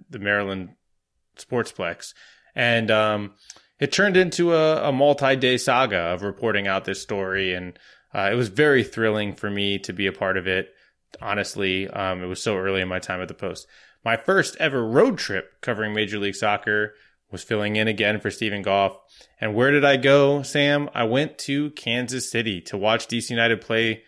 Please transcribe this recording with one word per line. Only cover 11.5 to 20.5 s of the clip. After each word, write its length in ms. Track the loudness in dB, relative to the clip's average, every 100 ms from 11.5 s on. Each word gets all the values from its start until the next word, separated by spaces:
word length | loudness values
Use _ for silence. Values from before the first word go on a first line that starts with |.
| -2 -2 -2 -4
um, 340 | -4 -4 -4
it 60 | -6
was 160 | -6
so 140 | -4 -2
early 240 | 0 -2
in 80 | -2
my 100 | -4
time 220 | -6 -8
at 60 | -8
the 60 |
Post. 320 | -8 -10 -10 -16 -20 -20 _
My 140 | -2 -2
first 400 | 2 2 0 -2
ever 260 | -2 0 2
road 320 | 4 4 2
trip 440 | -4 -6 -8 -12
covering 320 | -6 -4 -4
Major 260 | -2 -2 -2
League 160 | -4 -2
Soccer 580 | 0 0 0 0 -2 -8 _ _ -16
was 120 | -12
filling 340 | -4 -2 0 0
in 100 | 0
again 320 | 2 0 0
for 100 | -4
Stephen 320 | -4 -4 -4
Goff. 360 | 0 2 2 0 _ -20 -20 -6
And 160 | -2 2
where 160 | 4
did 140 | 4 4
I 100 | 4
go, 480 | 6 6 6 4
Sam? 460 | 0